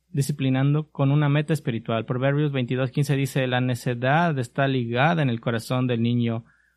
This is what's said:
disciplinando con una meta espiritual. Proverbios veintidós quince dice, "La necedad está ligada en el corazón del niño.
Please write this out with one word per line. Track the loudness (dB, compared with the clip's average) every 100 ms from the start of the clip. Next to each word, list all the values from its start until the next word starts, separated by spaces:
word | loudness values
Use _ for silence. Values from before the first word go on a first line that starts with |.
| _
disciplinando | -4 -2 0 0 2 2 0 -2
con | -2 2
una | 2 4
meta | 2 2
espiritual. | -2 -2 -6 -2 -2 -2
Proverbios | -2 0 0 0
veintidós | 0 -2 -2 -2
quince | 0 0 0
dice, | 0 -2 0
"La | 0
necedad | 0 -2 -4 -2 2 2 2 0
está | -4 -2 0
ligada | 0 -2 2 2 2
en | 0
el | 0
corazón | -2 -4 -2 -2 0
del | 0
niño. | 0 0 0 -2 -8 _ _